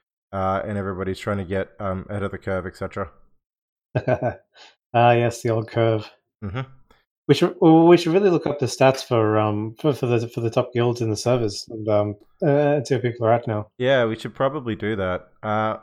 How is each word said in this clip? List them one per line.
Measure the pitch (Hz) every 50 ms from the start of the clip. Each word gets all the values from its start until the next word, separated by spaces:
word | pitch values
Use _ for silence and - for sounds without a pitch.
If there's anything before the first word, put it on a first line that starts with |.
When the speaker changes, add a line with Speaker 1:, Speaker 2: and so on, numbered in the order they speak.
| _ _ _ _ _ -
Speaker 1:
uh, | - 98 95 95 95 98 -
and | 107 107 101
everybody's | 98 98 95 90 95 92 95 -
trying | - 113 104 101
to | 95
get, | 82 98 95 95 - _ -
um, | 104 98 92 95 - -
ahead | 104 101
of | 95 98
the | 92 92
curve, | - - 95 92 85
et | 95 -
cetera. | - 98 92 - 104 98 - - _ - _ _ _ _ _ _ _ _ _ _ _ _ _ -
Speaker 2:
<laughs> | 123 - - 123 - 135 117 101 - _ _ _ - - - _ _ _ _ -
Ah, | 120 120 120
yes, | 120 117 120 117 - -
the | - 120
old | 110 113 110 -
curve. | - 117 113 113 113 107 110 - - _ _ _ _ -
Speaker 1:
Mm-hmm. | - 98 90 127 135 - - - - _ _ _ _ _ _ _ _
Speaker 2:
We | - 143
should, | - 175 185 - -
we | 190 165 160 165 165 170 175 165
should | 175 165 160
really | 196 208 196
look | 175 151 -
up | 147 143 -
the | 131
stats | 117 - - 135 131 131 - -
for, | - 123 113 110 107 107 107
um, | 107 107 104 104 107 110 113 -
for, | - 156
for | 139 - -
the, | 120 120 117 117 117
for | - 123
the | 117 113
top | - 131 123 -
guilds | - 120 117 123 117 117
in | 113 113
the | 107
servers | 101 - 120 123 127 117 104 98 - - -
and, | 117 110 107 110
um, | 107 104 104 104 101 - _ _ _ -
uh, | 190 156 143 143 147 143 147 151 127
see | - 139
where | 117
people | 110 120 113 - 113
are | 110 120
at | 120 -
now. | 127 110 107 107 - _
Speaker 1:
Yeah, | - 123 127 139 131 120
we | 110 110 110
should | - 123 -
probably | - 135 135 143 151 127 117 107
do | - 107 104 110
that. | 98 95 92 90 87 - _ _ -
Uh, | - 107 107 107 107 110 107 -